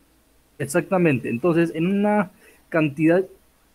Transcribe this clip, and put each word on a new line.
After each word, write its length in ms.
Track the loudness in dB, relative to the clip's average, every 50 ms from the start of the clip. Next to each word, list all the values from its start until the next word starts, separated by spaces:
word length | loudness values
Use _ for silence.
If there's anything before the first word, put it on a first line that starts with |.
| _ _ _ _ _ _ _ _ _ _ _ -10
Exactamente. 680 | -10 -2 -2 -2 -2 0 0 2 2 2 2 0 -2 -4
Entonces, 420 | -4 -2 0 0 2 2 0 0 -2
en 140 | -4 -2
una 440 | -2 0 0 0 0 0 0 -2 -4 -8 _ -20 -20 _ _ _
cantidad, 560 | _ -2 -2 -2 -2 -2 0 2 2 2 2 0 -2 -10 _ _ _ _ _ _ _